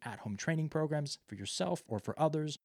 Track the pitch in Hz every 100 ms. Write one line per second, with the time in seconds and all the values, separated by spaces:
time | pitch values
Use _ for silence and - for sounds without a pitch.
0 | 123 104 107 98 - 160 156 160 156 151
1 | 143 - - 101 98 - 185 175 - 107
2 | - - 156 156 151 143